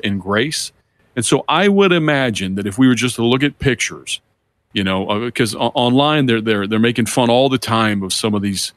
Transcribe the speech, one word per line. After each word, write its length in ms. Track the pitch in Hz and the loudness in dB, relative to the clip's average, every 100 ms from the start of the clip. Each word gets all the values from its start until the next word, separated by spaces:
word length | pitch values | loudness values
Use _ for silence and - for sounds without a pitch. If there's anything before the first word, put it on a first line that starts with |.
and 160 | 104 98 | -4 -4
grace. 500 | 92 104 147 - - - _ _ _ 123 | -2 0 0 -4 -10 -14 _ _ _ -6
And 80 | 117 | 0
so 180 | 135 - | 0 2
I 180 | 156 202 | 2 2
would 240 | 196 196 | 4 4
imagine 640 | 175 151 139 127 98 92 95 | 2 2 0 0 -2 -4 -4
that 100 | 101 | -4
if 120 | 95 | 2
we 100 | 131 | 4
were 80 | 117 | 4
just 200 | 127 120 | -2 -2
to 100 | 117 | 0
look 180 | 131 | 2
at 160 | 143 - | 0 -2
pictures, 640 | 131 117 - 71 65 - _ _ _ _ _ | -2 -2 -4 -8 -10 -12 _ _ _ _ _
you 140 | 107 95 | -4 -2
know, 240 | 95 95 | -2 -2
uh, 220 | 104 120 | -4 -4
'cause 220 | - 117 - | -2 -2 0
o-, 180 | 117 143 | -2 0
online 520 | 120 131 147 151 131 | 2 2 2 2 0
they're, 120 | 113 | 0
they're, 260 | 110 107 101 | 0 -2 0
they're 140 | 110 | 0
making 280 | 117 120 113 | 0 0 -2
fun 220 | - 120 | 0 2
all 200 | 120 135 | 4 2
the 80 | 131 | 0
time 460 | - 113 107 101 | -2 0 0 -2
of 100 | 95 | -4
some 200 | - 113 104 | -4 -2 -2
of 60 | |
these, 300 | 101 95 - | -2 -6 -8